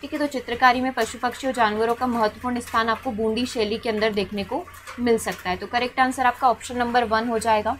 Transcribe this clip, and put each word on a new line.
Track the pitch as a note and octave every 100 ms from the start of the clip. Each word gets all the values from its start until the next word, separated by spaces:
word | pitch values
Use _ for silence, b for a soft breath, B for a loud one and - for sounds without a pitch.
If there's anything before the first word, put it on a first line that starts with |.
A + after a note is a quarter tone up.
ठीक | C#4+
है। | D4+
तो | D4
चित्रकारी | C#4 B3 A#3+ B3+ B3
में | B3+
पशु | B3+ A3+ A#3
पक्षी | B3 A#3+ C4+
और |
जानवरों | B3+ A3 G#3+ A3+
का | A#3 B3+
महत्वपूर्ण | A#3 G#3+ G#3 B3 A#3+
स्थान | A#3+ A#3+ A3+
आपको | A3+ C4
बूंदी | G#3 A3 A3 B3
शैली | B3+ G#3+ A3
के | A#3
अंदर | G#3+ A3
देखने | G#3 G3 G3+
को | G3 C4+ F4+ - - -
मिल | A#3+ A3+
सकता | G#3+ F3+ F#3
है। | F3+
तो | G3
correct | A#3+ A#3+ B3
answer | B3+ C4 B3+
आपका | B3 C4
option | A3 - B3
number | A#3+ A#3+
one | A#3 A3 A#3
हो | A3+
जाएगा। | A3+ G#3+ G#3+ C4